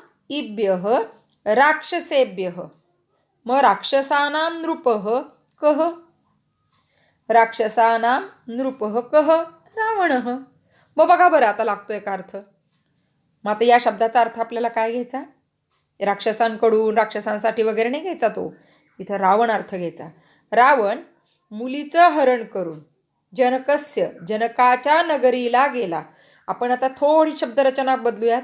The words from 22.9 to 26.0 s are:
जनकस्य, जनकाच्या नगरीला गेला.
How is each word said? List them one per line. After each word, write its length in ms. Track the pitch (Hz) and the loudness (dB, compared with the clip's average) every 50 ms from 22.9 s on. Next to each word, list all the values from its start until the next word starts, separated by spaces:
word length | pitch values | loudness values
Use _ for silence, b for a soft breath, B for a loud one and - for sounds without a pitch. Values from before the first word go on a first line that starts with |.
| _ _ _ _ _ _ _ _ 185 | _ _ _ _ _ _ _ _ -2
जनकस्य, 720 | 254 247 247 254 254 262 - 294 294 294 - - 208 170 - - - 175 | 0 2 2 0 0 0 -2 -2 -2 -2 -4 -4 -4 -4 -4 -6 -10 -8
जनकाच्या 760 | 185 214 214 233 226 - - 247 247 247 247 - 285 302 330 | -6 -4 -4 -4 -2 0 2 4 4 4 2 2 2 2 2
नगरीला 640 | 349 330 302 269 240 254 247 254 247 233 240 247 277 | 2 2 0 2 2 2 2 0 0 0 2 2 2
गेला. 360 | 285 247 247 214 175 165 151 | 2 0 -4 -4 -4 -6 -6